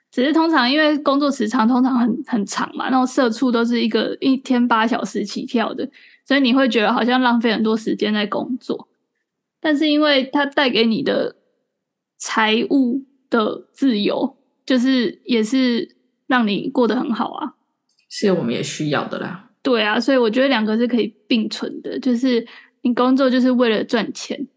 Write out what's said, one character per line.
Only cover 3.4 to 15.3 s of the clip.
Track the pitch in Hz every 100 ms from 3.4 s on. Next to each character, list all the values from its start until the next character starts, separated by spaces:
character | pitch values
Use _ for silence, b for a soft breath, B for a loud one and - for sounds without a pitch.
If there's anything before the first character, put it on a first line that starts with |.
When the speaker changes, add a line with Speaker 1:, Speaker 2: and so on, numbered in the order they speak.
| 254
Speaker 1:
都 | 233
是 | 233 233
一 | 226
个， | 220 - -
一 | 269 262
天 | - 247 240
八 | 226 226
小 | 226
时 | - 208
起 | 208 - -
跳 | 233 214
的， | - - b b b -
所 | 269
以 |
你 | 254
会 | 262 269
觉 | 226
得 | 214
好 | 240
像 | 226 254
浪 | 254 240
费 | 233
很 | 202
多 | 220 226
时 | 220
间 | 202 208
在 | 214 208
工 | - - 254
作。 | - - - _ _ _ _ _ _ _
但 | 320 294
是 | 311
因 | 294
为 | 302 277 262
它 | 285 277
带 | 302 269
给 | 220 226
你 | 202
的 | - 202 - - _ _ _ _ _ _ _ -
财 | - 233 220 220 -
务 | 285 247 269 - _ _
的 | 233 214 - -
自 | - 269 208
由， | 202 - 262 - _ _
就 | - 254
是 | 254 254 220 -
也 | -